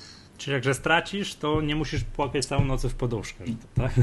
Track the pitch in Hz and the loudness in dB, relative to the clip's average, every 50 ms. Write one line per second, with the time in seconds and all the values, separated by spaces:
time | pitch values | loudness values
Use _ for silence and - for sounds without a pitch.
0 | - - - - - - - - - 139 139 135 117 139 131 - - 160 160 170 | -16 -20 -20 -20 -20 -20 -16 -10 -4 -2 -2 2 2 2 0 2 2 4 4 4
1 | 165 - - 202 190 - - - - 151 156 156 156 147 147 156 151 - 156 135 | 2 0 -4 -4 -4 -6 -6 -4 0 0 2 2 2 0 0 0 0 0 -2 -2
2 | 117 - - - 143 131 123 143 127 - 139 139 139 131 131 123 - 123 - - | -2 -2 -2 -2 -2 0 0 -2 -2 2 2 2 4 4 2 0 0 -2 -2 -2
3 | 131 120 117 104 92 - - - 92 - 110 - - - - 120 127 127 - 123 | -2 -2 -2 -4 -4 -8 -12 -8 -6 -6 -6 -6 -10 -4 0 0 0 4 4 8